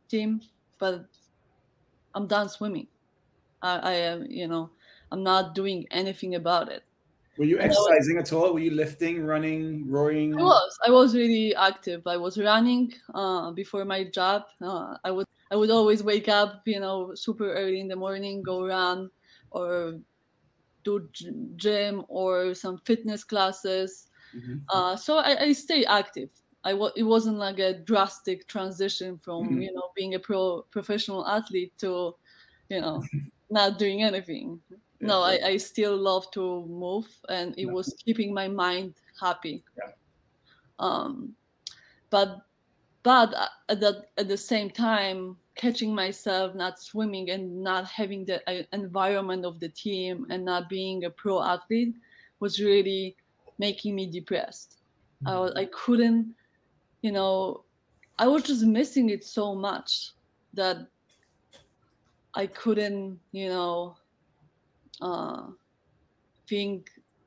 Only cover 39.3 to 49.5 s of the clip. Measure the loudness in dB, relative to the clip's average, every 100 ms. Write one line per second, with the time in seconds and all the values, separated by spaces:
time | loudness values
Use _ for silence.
39.3 | -2 -6 -12 -14 -16 -16 -16 _ _ _
40.3 | _ _ _ _ -6 -4 -2 -4 -10 -14
41.3 | -18 _ _ -20 -20 _ _ _ 2 2
42.3 | -2 -18 _ _ _ _ _ 6 8 6
43.3 | 2 -4 -4 -4 2 2 0 -6 -6 -4
44.3 | -4 -2 -2 -2 -2 2 2 0 -4 -8
45.3 | -12 _ -4 -2 0 -2 -2 -2 -4 -2
46.3 | 0 -2 -2 -6 -6 -8 -4 -2 -2 -4
47.3 | -4 -6 -6 -2 -2 -2 -6 -6 -6 -4
48.3 | -4 -4 -6 -6 -8 -6 -2 0 0 -2
49.3 | -4 -6